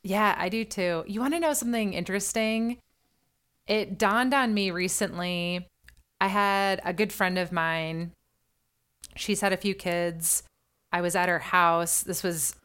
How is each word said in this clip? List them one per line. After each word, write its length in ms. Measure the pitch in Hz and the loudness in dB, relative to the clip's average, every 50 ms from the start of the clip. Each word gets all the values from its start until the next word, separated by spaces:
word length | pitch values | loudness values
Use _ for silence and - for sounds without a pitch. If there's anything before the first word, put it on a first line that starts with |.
| - | -6
Yeah, 300 | 185 196 208 214 202 - - | -2 0 2 2 2 2 2
I 100 | 170 185 | 0 -2
do 160 | 208 226 220 | -2 -2 -4
too. 380 | 220 - 202 180 175 170 165 - - | -4 -4 -2 -2 0 0 -2 -4 -4
You 120 | 202 220 | -4 -2
wanna 200 | 247 285 320 339 | -2 0 0 0
know 140 | 330 311 294 | 0 0 0
something 380 | - 247 240 233 226 214 202 - | 0 0 -2 0 0 0 -2 -2
interesting? 880 | 170 175 - 190 202 196 - - 226 220 220 220 226 226 233 247 - _ _ _ _ _ _ _ _ _ _ _ _ _ _ _ _ _ | -4 -4 -4 -4 -4 -4 -4 -2 -2 0 0 0 0 -2 -2 -4 -8 _ _ _ _ _ _ _ _ _ _ _ _ _ _ _ _ _
It 320 | - 208 220 202 - 190 165 | -2 0 0 0 -2 -2 0
dawned 340 | 220 196 208 240 254 254 277 | 2 2 4 2 2 2 4
on 220 | 277 262 233 214 | 2 2 2 2
me 160 | 208 196 190 | 2 0 0
recently. 960 | 170 175 180 180 - - 208 190 - 175 175 180 180 175 175 175 175 180 180 - _ _ _ - - _ _ _ _ - | 0 0 -2 -2 0 -2 -2 -2 -2 -4 -4 -2 -2 -2 -2 -2 -4 -4 -6 -10 _ _ _ -20 -20 _ _ _ _ -2
I 80 | 190 196 | 0 0
had 520 | 196 208 202 202 196 196 196 196 190 190 - | 2 2 2 4 4 2 2 2 0 0 -2
a 80 | 175 180 | -4 -2
good 200 | 170 214 - - | 0 0 -2 0
friend 240 | - 196 180 180 185 | 0 0 2 2 0
of 120 | 180 170 | -2 -2
mine. 600 | 180 170 165 165 165 165 160 160 165 165 170 170 - _ _ _ _ _ _ _ _ _ _ _ _ _ _ _ _ _ - - - | 0 0 0 0 0 -2 -2 -4 -4 -6 -6 -8 -10 _ _ _ _ _ _ _ _ _ _ _ _ _ _ _ _ _ -20 -18 -14
She's 240 | - - - 202 196 | -8 -4 -2 -2 0
had 120 | 208 196 190 | 2 2 0
a 40 | |
few 180 | 180 - 202 190 | 0 0 -2 -2
kids. 680 | 196 - 180 175 175 175 175 165 165 165 - - - - - _ _ _ _ _ _ _ _ - | -2 -2 -2 -2 0 0 -2 -2 -2 -2 0 0 -2 -2 -6 _ _ _ _ _ _ _ _ -2
I 80 | 175 | 0
was 160 | 175 175 160 | 0 0 2
at 120 | 180 180 180 | 2 2 2
her 100 | 175 156 | 2 0
house. 640 | - - 190 180 175 170 165 170 170 170 - - - | 0 2 4 6 6 6 6 4 2 0 0 -2 -2
This 200 | - 175 - - | -2 -4 -4 -2
was 320 | 180 170 156 139 - - - _ | -2 -2 -2 -2 -4 -4 -8 _